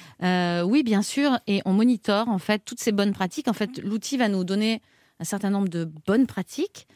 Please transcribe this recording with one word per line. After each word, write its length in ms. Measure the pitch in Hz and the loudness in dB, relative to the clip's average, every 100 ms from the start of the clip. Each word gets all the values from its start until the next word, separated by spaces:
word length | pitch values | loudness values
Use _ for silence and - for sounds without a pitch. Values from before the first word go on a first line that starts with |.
| - - | -20 -4
Euh, 400 | 180 180 175 175 | 0 2 0 0
oui, 220 | 175 285 | 2 2
bien 180 | 240 208 | 2 2
sûr, 360 | 208 269 285 247 - | 0 0 0 0 0
et 140 | 196 | -2
on 80 | 190 | 2
monitore, 560 | 190 240 233 - 202 233 | 4 4 2 2 0 2
en 100 | 190 | 0
fait, 260 | - 214 | 0 -2
toutes 160 | - 240 | -4 -6
ces 120 | 226 | -2
bonnes 200 | 202 202 | 2 2
pratiques. 360 | 190 185 - 254 | 0 -4 -4 -2
En 40 | |
fait, 260 | 196 220 262 | -2 -4 -6
l'outil 380 | 202 214 - 269 | -4 -4 -2 0
va 120 | 220 | 0
nous 160 | 190 | 0
donner 360 | 180 196 220 220 - _ _ - | 0 0 0 -2 -6 _ _ -12
un 60 | |
certain 260 | 165 202 202 | -6 -4 -2
nombre 180 | 196 196 | 0 0
de 220 | 170 165 156 - | -2 -6 -6 0
bonnes 200 | 214 - | 2 2
pratiques. 600 | - - - 392 - - | 0 -6 -6 -6 -8 -20